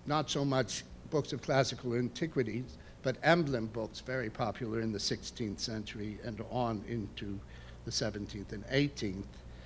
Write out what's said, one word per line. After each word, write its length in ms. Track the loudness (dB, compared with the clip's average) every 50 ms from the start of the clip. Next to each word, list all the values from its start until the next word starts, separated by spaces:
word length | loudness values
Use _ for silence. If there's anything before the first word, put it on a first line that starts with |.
| -2
not 240 | 0 2 2 2 2
so 140 | 0 2 4
much 400 | 4 6 4 4 4 0 -6 -6 -8 -14 -14 -6 0
books 220 | 0 0 2 0
of 100 | -4 -4
classical 520 | 0 4 6 6 6 6 2 -2 -2 0 2
antiquities, 840 | 2 2 0 0 -2 -2 2 2 2 2 2 0 -2 -4 -4 -8 -12 -14 -16 -14 -2
but 140 | 0 0 0 4
emblem 440 | 6 8 8 8 8 4 2 0 0
books, 340 | -2 -2 -4 -4 -4 -6 -8
very 300 | -6 -2 -2 -2 -2 -2
popular 500 | -2 0 0 0 0 -2 -2 0 0 0
in 120 | 2 0
the 80 | 0 0
sixteenth 580 | 0 0 0 -2 -4 -8 -6 -4 -2 -2 -2 -2
century 600 | -4 -4 -2 -4 -4 -6 -6 -6 -4 -6 -6 -6 -6
and 200 | -6 -6 -6 -6 -2
on 340 | 0 2 2 2 2 0 -2 -2
into 520 | -2 -2 -2 -4 -6 -6 -4 -4 -4 -6 -8 -10 -14 -14 -14 -14 -14 -10 -6
the 80 | -4
seventeenth 600 | 0 0 0 0 0 -2 -4 -4 -4 -8 -6 -6
and 100 | -8 -8 -4 2
eighteenth. 560 | 4 4 4 4 2 -2 -2 -2 -2 -4 -6 -8 -10 -14 -14 -12 -12 -12 -12